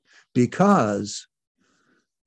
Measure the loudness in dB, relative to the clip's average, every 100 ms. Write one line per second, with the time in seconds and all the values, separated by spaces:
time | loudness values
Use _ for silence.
0 | _ _ _ -2 0 2 2 2 2 -2
1 | -6 -12 -18 _ _ _ _ _ _ _
2 | _ _